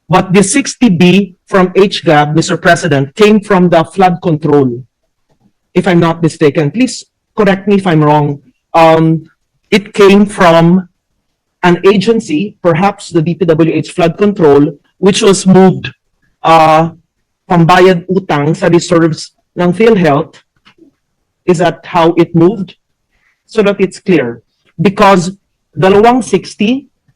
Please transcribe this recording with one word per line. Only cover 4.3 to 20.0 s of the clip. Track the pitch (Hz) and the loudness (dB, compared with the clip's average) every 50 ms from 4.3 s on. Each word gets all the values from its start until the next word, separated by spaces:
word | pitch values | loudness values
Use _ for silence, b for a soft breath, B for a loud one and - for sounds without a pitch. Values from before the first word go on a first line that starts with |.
| 151 151 - 151 147 143 135 127 117 123 127 _ _ _ _ _ _ _ _ _ _ _ _ _ _ _ _ _ | -4 -2 -2 0 0 0 0 0 -4 -8 -14 _ _ _ _ _ _ _ _ _ _ _ _ _ _ _ _ _
if | - 180 170 | -6 -4 -2
I'm | 196 175 170 | 0 0 0
not | 175 165 165 165 170 | 0 0 -2 -2 -4
mistaken. | 151 - - 160 143 135 175 151 143 - | -4 -2 0 -2 -2 0 0 -4 -4 -2
Please | 226 254 233 - - - _ _ _ _ _ - - | -4 -4 -4 -6 -12 -20 _ _ _ _ _ -4 -2
correct | 208 196 185 190 - 208 | 0 0 0 -2 -2 -2
me | 202 190 | -2 0
if | 190 | 0
I'm | 185 156 156 | 0 0 0
wrong. | 151 151 151 151 147 139 143 - _ _ _ _ _ _ - | 2 2 2 0 0 -2 -6 -8 _ _ _ _ _ _ 0
Um, | 165 165 160 160 160 160 160 160 156 156 _ _ _ _ _ _ _ _ - | 2 2 4 2 2 2 0 -2 -4 -6 _ _ _ _ _ _ _ _ -4
it | 208 208 202 - - | -4 -4 -4 -4 0
came | 208 202 196 196 208 214 | 2 4 4 4 4 2
from | 208 - 208 190 170 165 165 170 170 180 190 180 _ _ _ _ _ _ _ _ _ _ _ _ _ _ - | 0 0 0 2 2 4 4 2 2 2 0 -2 _ _ _ _ _ _ _ _ _ _ _ _ _ _ -4
an | - 175 175 170 - | -2 -2 -2 2 2
agency, | 190 208 185 - 226 226 220 - - 151 151 202 208 - _ | 0 2 2 0 -2 -2 -2 -4 -4 -6 -6 -6 -6 -10 _
perhaps | - 175 165 156 196 202 202 - - - - | -2 -2 0 0 -2 -2 -4 -6 -12 -6 -4
the | 170 | -4
D | 156 175 165 - | -2 -2 -4 -4
P | - | -2
W | 165 156 156 165 160 | -2 0 0 0 -2
H | - 156 151 - - | -2 -6 -8 -8 -4
flood | 175 170 170 165 - | -4 -4 -2 -2 -2
control, | 208 208 202 208 165 147 139 143 147 160 - _ _ _ _ - | -2 -2 0 0 2 2 4 2 2 0 -4 _ _ _ _ -2
which | 185 196 190 - | -2 0 0 0
was | 220 202 185 - - | 0 0 0 0 2
moved, | 190 185 185 190 185 139 131 - - - _ _ _ _ _ _ _ _ _ | 2 4 4 4 4 2 -2 -8 -14 -16 _ _ _ _ _ _ _ _ _
uh, | - 160 160 160 160 156 156 156 165 165 170 _ _ _ _ _ _ _ _ _ _ | -2 2 2 2 4 2 2 0 0 -2 -6 _ _ _ _ _ _ _ _ _ _
from | - 180 170 | -2 0 0
bayad | 165 156 180 185 180 190 185 170 175 - | 2 2 2 4 4 2 2 0 -4 -6
utang | 185 190 190 - 160 147 143 156 165 - | -6 -6 -4 -4 -4 -4 -2 -4 -4 -2
sa | 190 | -2
reserves | 175 165 170 - - 175 165 165 160 156 - - - _ _ _ _ - | 0 0 0 0 0 -2 0 0 -2 -4 -6 -14 -20 _ _ _ _ -8
ng | - 175 180 | -4 -4 -2
PhilHealth. | 180 180 220 233 226 185 | -2 0 0 0 2 2